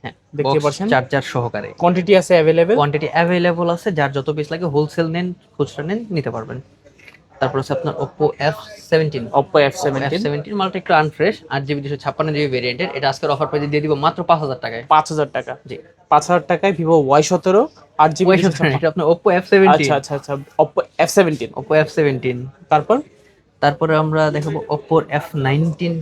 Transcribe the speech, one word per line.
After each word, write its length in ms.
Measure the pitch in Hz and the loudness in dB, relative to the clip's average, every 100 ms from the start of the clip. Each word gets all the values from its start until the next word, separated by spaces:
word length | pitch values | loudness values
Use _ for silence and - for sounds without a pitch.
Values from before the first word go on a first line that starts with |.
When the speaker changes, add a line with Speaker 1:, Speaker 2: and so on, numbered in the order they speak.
Speaker 1:
হ্যাঁ, 120 | 120 - _ 143 | -16 -18 _ -4
Speaker 2:
দেখতে 200 | 135 147 | 0 0
Speaker 1:
বক্স, 60 | |
Speaker 2:
পাচ্ছেন? 220 | 147 143 202 | 0 -2 0
Speaker 1:
চার্জার 300 | 135 127 139 - | 0 0 -4 -2
সহকারে। 360 | 131 117 107 104 - | -4 -4 -6 -10 -2
Speaker 2:
কোয়ান্টিটি 300 | 170 180 175 190 | 0 0 4 2
আছে 120 | 170 180 | 6 4
অ্যাভেলেবল? 360 | 160 160 170 214 | 4 4 2 2
Speaker 1:
কোয়ান্টিটি 280 | 143 147 156 | 2 0 -2
অ্যাভেলেবল 540 | 156 170 180 175 170 175 170 | 0 2 2 0 0 -2 -2
আছে, 120 | 220 156 | -4 -2
যার 120 | 139 139 | -2 -2
যত 120 | 139 151 | -4 -6
পিস 120 | 147 | -6
লাগে 140 | 180 175 | -6 -2
হোলসেল 340 | 143 151 - 165 | -2 -2 -2 -4
নেন, 120 | 165 180 180 _ | -4 -6 -8 _
খুচরা 280 | - 143 - 151 | -6 -6 -4 -6
নেন, 100 | 214 226 170 | -6 -4 -6
নিতে 140 | 127 | -4
পারবেন। 240 | 113 110 123 - _ _ _ - _ _ - | -8 -10 -14 -16 _ _ _ -20 _ _ -6
তারপর 160 | 131 135 | -4 -4
হচ্ছে 140 | 131 135 | -4 -4
আপনার 160 | 151 - | -4 -6
Oppo 220 | 139 - 151 - 143 | -8 -2 -4 0 -4
এফ 80 | 160 - - - | -4 -14 -20 -2
সেভেন্টিন। 320 | 165 156 143 113 139 | 0 0 -4 -2 -2
Speaker 2:
Oppo 160 | 143 156 139 | 2 2 2
এফ 80 | - | 0
সেভেন্টিন। 340 | 147 135 135 165 | -4 -2 -4 -2
Speaker 1:
এফ 60 | 208 | -2
সেভেন্টিন, 280 | 147 147 208 | -4 -6 -4
মালটা 160 | 190 190 | -4 -6
একটু 100 | - 165 | 0 2
আনফ্রেশ, 320 | 156 - 165 208 - | 2 0 -2 -2 -6
আট 80 | 139 139 | -8 -4
জিবি 140 | 147 | -6
দুইশো 140 | 139 143 | -6 -6
ছাপ্পান্ন 240 | 143 - 156 | -6 -4 -4
জিবি 140 | 147 147 127 | -2 -2 -2
ভেরিয়েন্টের। 320 | 123 123 180 135 | -4 -4 -6 -2
এটা 100 | 139 | -2
আজকের 180 | 131 151 | -2 -2
অফার 120 | 139 151 | -2 -2
প্রাইসে 180 | 151 147 | -2 -2
দিয়ে 100 | 147 | -2
দিব 80 | 151 143 | 0 0
মাত্র 160 | 151 170 170 | 0 -2 0
পাঁচ 80 | 165 | 0
হাজার 140 | 151 127 | 0 -6
টাকায়। 180 | 117 113 117 | -8 -10 2
Speaker 2:
পাঁচ 120 | 156 151 | 2 2
হাজার 160 | 156 143 135 | -4 -2 -4
টাকা? 160 | 127 127 - | -8 -14 -14
Speaker 1:
জি। 60 | - - _ _ | -16 -16 _ _
Speaker 2:
পাঁচ 100 | 151 151 | 0 4
হাজার 160 | 180 - | 0 0
টাকায় 220 | 170 196 165 | 0 0 0
Vivo 180 | 160 165 135 | 2 2 6
ওয়াই 140 | 143 160 | 4 4
সতেরো, 320 | 180 185 190 311 - _ - | 0 2 2 2 -6 _ 2
আট 80 | 156 151 | 2 4
জিবি 120 | 185 | 2
Speaker 1:
ওয়াই 100 | 185 | 4
সতেরো 200 | 185 151 156 | 2 2 0
না, 80 | 139 | 2
এটা 100 | 165 | -2
আপনার 140 | 156 156 | 0 0
Oppo 160 | - 214 180 | 2 2 0
এফ 60 | 185 | 2
সেভেন্টিন। 340 | 202 190 151 143 | 4 6 4 4
Speaker 2:
আচ্ছা, 80 | 143 | 0
আচ্ছা, 140 | 135 143 | -2 -8
আচ্ছা, 140 | - 139 135 - | -6 -10 -8 0
Oppo 180 | 156 - - - | 0 0 -6 -2
এফ 60 | 165 - | 2 4
সেভেন্টিন। 340 | 175 151 117 - | 4 0 -8 -10
Speaker 1:
Oppo 120 | 123 156 | 0 2
এফ 60 | 156 - | 2 0
সেভেন্টিন। 400 | 147 131 127 123 131 - - | 0 0 -4 -6 -10 -16 0
Speaker 2:
তারপর? 240 | 151 147 254 - _ _ _ _ _ | 0 2 -2 -2 _ _ _ _ _
Speaker 1:
তারপরে 280 | 143 147 160 156 | -2 0 0 2
আমরা 200 | 156 156 156 151 | 2 0 0 0
দেখাবো 220 | 151 151 - | -4 -8 -6
Oppo 220 | 147 - 160 - 143 | -8 0 0 0 -6
এফ 80 | - 151 135 | -4 -4 0
নাইনটিন 480 | 139 165 151 175 165 | 0 0 -2 -6 -6